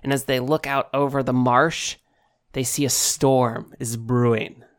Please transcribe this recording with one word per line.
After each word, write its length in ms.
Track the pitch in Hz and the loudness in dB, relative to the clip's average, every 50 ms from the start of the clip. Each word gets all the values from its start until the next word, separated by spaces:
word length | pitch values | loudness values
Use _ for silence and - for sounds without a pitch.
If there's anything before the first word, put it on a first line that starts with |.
And 120 | - 135 139 | -4 -2 -2
as 100 | 131 - | -2 -2
they 160 | - 131 127 | -2 -2 -2
look 260 | 127 131 156 156 - | 0 0 -2 -2 -2
out 220 | 139 139 139 - - - | -2 -4 -4 -2 -2 -2
over 280 | 139 143 135 135 139 | -2 0 0 0 -2
the 120 | 127 131 127 | 0 0 0
marsh, 600 | 127 127 127 120 127 151 165 - - - - - - _ _ _ _ _ _ _ _ _ _ - | 2 2 4 4 4 4 2 0 -4 -6 -8 -10 -12 _ _ _ _ _ _ _ _ _ _ -8
they 80 | 131 | -6
see 240 | 131 - - 147 143 | -6 -4 -2 -2 0
a 40 | 123 | 0
storm 840 | - - - - - - 147 135 135 127 123 113 113 - - - - - | 0 0 -2 -2 -2 0 2 2 4 4 2 0 -2 -6 -10 -14 -12 -10
is 200 | 123 113 117 113 | -8 -8 -8 -6
brewing. 680 | 113 113 127 123 120 120 113 110 113 - - - - - _ | -4 0 2 2 4 4 2 0 -2 -6 -12 -18 -20 -20 _